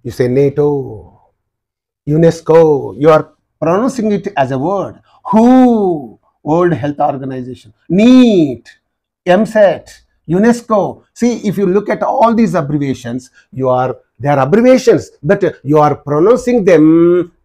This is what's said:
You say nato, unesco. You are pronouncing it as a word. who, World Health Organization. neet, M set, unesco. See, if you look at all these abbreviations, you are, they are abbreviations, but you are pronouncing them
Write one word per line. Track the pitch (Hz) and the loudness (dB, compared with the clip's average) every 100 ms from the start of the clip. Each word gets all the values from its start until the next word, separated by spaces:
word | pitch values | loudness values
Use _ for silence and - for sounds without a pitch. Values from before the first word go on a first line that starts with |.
You | 123 | -14
say | - 123 | -4 -2
nato, | 127 143 143 147 143 127 107 85 _ _ _ _ _ _ _ _ _ - | 0 0 0 -2 -2 -8 -16 -20 _ _ _ _ _ _ _ _ _ -4
unesco. | 156 165 160 - 165 160 139 - 117 | 2 2 0 0 2 4 0 -4 0
You | 151 | 2
are | 156 143 _ _ _ | 2 0 _ _ _
pronouncing | 156 185 247 262 214 | -4 -2 -4 -4 -4
it | 202 196 - | -4 -6 -4
as | 131 | -4
a | 131 | -4
word. | 156 196 135 92 _ _ - | -4 -6 -8 -14 _ _ -2
who, | 208 233 254 247 226 190 160 117 98 _ _ | 2 4 4 4 2 -2 -4 -10 -20 _ _
World | 147 165 175 | -4 0 0
Health | 147 147 147 | -2 -6 -4
Organization. | 147 139 135 131 127 120 _ _ _ | -4 -4 -10 -12 -14 -18 _ _ _
neet, | 175 233 254 247 196 147 117 - _ _ _ _ _ 180 | 2 4 6 6 4 0 -4 -16 _ _ _ _ _ -2
M | 185 220 | 0 0
set, | 220 196 135 - - _ _ - | 2 2 0 -12 -20 _ _ -6
unesco. | 175 226 240 - 214 156 120 _ | 0 0 0 -2 -4 -4 -10 _
See, | - 240 233 208 | -4 -4 -2 -6
if | 180 | -4
you | 196 | -2
look | 196 202 | -2 -2
at | 208 | -6
all | - - 233 | -4 0 0
these | 226 220 170 | 2 0 -2
abbreviations, | 143 147 139 127 120 127 - _ _ | -4 -4 -4 -6 -8 -12 -12 _ _
you | 127 127 | -6 -2
are, | 127 127 - _ _ | -2 -2 -8 _ _
they | 135 | -4
are | 143 | -2
abbreviations, | 135 202 247 254 240 165 - _ | 0 2 4 2 2 0 -2 _
but | 147 202 175 - | -4 -2 -2 -6
you | 135 151 | -2 0
are | 147 139 | 0 -2
pronouncing | - 147 185 247 247 247 | -4 0 2 0 0 -2
them | 190 165 156 165 170 175 175 _ | 2 4 4 4 2 0 -4 _